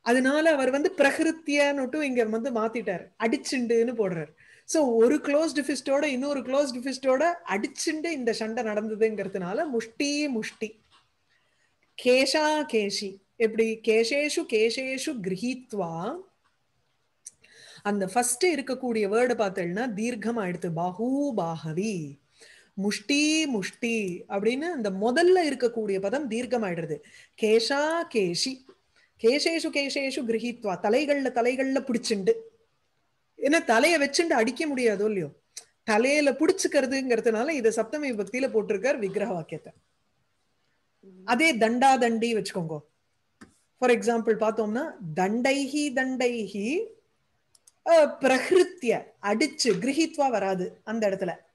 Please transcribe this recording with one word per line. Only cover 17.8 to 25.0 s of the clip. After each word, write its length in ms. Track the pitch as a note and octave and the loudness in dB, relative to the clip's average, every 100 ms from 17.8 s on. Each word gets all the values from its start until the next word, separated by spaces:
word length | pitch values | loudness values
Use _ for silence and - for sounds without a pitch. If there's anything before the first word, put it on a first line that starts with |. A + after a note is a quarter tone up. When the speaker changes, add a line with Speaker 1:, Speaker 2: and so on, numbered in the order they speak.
Speaker 1:
அந்த 220 | G#3 G#3 F#3 | -4 -2 0
ஃபர்ஸ்ட் 400 | G#3 A#3+ - F4+ | 0 -2 2 2
இருக்கக்கூடிய 600 | C#4+ C4+ B3+ B3 A3 G3 | 2 -4 -6 -2 -2 0
வேர்டு 280 | A3 B3 A#3 | 2 2 2
பார்த்தேன்னா 580 | G3+ F#3+ F3 F#3 B3+ | 0 -2 -4 -4 -4
தீர்க்கம் 440 | G3 A#3 A#3+ G#3 A#3+ | -4 -4 -4 -4 -2
ஆயிடுத்து. 320 | F#3 E3+ F3+ E3 | -4 -4 -4 -4
பாஹூ 560 | F3 F3 A#3+ C4+ C#4+ G#3+ | -4 -4 -2 0 -2 -2
பாஹவி. 840 | E3 E3 D#3+ D#3 A3 F#3+ D3 C#3 _ _ - - _ - | -4 -6 -6 -4 -4 -4 -8 -14 _ _ -20 -20 _ -6
முஷ்டி 640 | G3 G3+ - C#4+ D4+ D#4 D#4 | -4 -4 -2 2 2 2 0
முஷ்டி 680 | A3 F3+ - A#3+ A3+ F#3+ F3 - | -2 -4 -6 -2 -2 -2 -6 -6
அப்படின்னு 320 | G3+ G#3+ B3+ | -2 0 0
அந்த 280 | E4 D#4+ G#3 | -4 -4 -4
முதல்ல 480 | F#3+ | 0